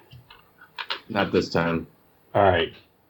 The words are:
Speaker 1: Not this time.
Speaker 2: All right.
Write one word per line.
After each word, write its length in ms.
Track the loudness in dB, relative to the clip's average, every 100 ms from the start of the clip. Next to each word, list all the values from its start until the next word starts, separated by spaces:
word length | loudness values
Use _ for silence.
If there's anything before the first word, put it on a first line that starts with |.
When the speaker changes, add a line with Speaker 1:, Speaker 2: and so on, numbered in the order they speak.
| -20 -20 -20 -20 _ _ -20 -16 -12 -12 -6
Speaker 1:
Not 240 | -4 0
this 160 | 0 0
time. 380 | 0 0 -2 -6 _ _ _ _
Speaker 2:
All 80 | 2
right. 300 | 4 4 0 -6 _ _ _